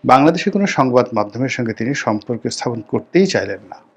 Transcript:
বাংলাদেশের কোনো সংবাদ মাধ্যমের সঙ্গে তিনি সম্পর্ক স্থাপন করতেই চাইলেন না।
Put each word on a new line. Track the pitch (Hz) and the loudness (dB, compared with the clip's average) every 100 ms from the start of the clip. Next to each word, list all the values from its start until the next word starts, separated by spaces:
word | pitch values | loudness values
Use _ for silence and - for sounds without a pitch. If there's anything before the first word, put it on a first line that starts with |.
| 123 | 6
বাংলাদেশের | 127 147 175 - 196 | 6 6 2 -2 0
কোনো | 202 - | -2 0
সংবাদ | 131 123 120 113 | 2 2 2 -2
মাধ্যমের | 104 110 131 - | -4 -4 -4 -2
সঙ্গে | 117 107 | -4 -4
তিনি | 117 139 - | -4 -2 -2
সম্পর্ক | 104 - 117 117 - | -4 -4 -6 -6 -6
স্থাপন | - 113 104 | -6 -6 -6
করতেই | 127 - 170 190 | -6 -2 2 2
চাইলেন | 113 98 - - | 0 -4 -8 -12
না। | - _ | -20 _